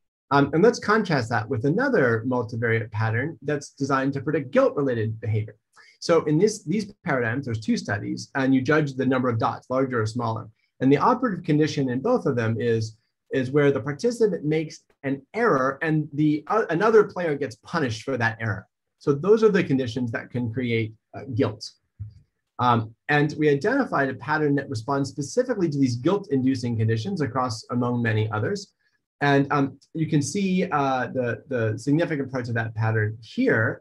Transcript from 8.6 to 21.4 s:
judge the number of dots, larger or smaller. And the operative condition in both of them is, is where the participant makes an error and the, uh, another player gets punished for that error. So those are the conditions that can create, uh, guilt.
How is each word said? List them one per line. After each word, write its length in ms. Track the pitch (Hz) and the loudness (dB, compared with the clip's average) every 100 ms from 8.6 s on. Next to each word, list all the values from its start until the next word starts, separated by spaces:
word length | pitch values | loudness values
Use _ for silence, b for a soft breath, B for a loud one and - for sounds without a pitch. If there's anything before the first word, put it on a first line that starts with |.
judge 320 | 135 156 139 127 | 4 2 2 0
the 100 | 127 | 0
number 240 | 127 127 | 2 0
of 80 | 113 | 0
dots, 320 | 123 110 - | -2 -4 -4
larger 320 | 131 135 123 | -2 0 0
or 60 | 107 | -2
smaller. 420 | 120 113 110 92 _ _ - | -2 -4 -4 -8 _ _ 0
And 120 | 131 | 4
the 60 | 143 | 6
operative 480 | 208 247 247 165 - | 4 2 0 -2 0
condition 440 | 151 151 147 131 | 2 2 0 -2
in 100 | 123 | -2
both 260 | 220 254 151 | 0 0 0
of 100 | 120 | 0
them 240 | 113 113 | 0 0
is, 380 | 120 113 110 - _ _ _ | 0 0 -2 -10 _ _ _
is 200 | 135 127 | -4 0
where 200 | 147 143 | 2 2
the 80 | 135 | 2
participant 640 | 139 147 240 233 214 160 | -4 -2 -2 2 0 0
makes 360 | 147 160 156 - _ _ | -2 -2 -2 -12 _ _
an 180 | 135 143 - 226 | -6 -6 -6 0
error 420 | 233 139 127 - | 2 4 2 -2
and 260 | 160 156 147 | 0 0 -2
the, 300 | 143 151 151 - | 0 0 0 0
uh, 180 | 214 214 | -2 0
another 320 | 165 220 220 | 2 6 6
player 320 | - 180 170 139 | 4 0 -4 -2
gets 220 | 127 - | -4 -8
punished 440 | - 170 127 107 | -6 -2 -2 -2
for 160 | - 123 | -4 -2
that 200 | 113 110 | -2 -2
error. 240 | 113 95 - _ _ _ | -4 -4 -10 _ _ _
So 160 | 151 | 0
those 300 | 139 190 220 | 0 4 6
are 60 | 220 | 6
the 140 | 185 | 4
conditions 480 | - 131 120 123 120 | 2 0 0 -4 -4
that 200 | 127 135 | -6 -6
can 200 | 123 117 | -6 -4
create, 440 | 123 123 113 110 - _ 101 | -4 -2 0 -2 -8 _ -14
uh, 100 | - | -6
guilt. 340 | 117 | -2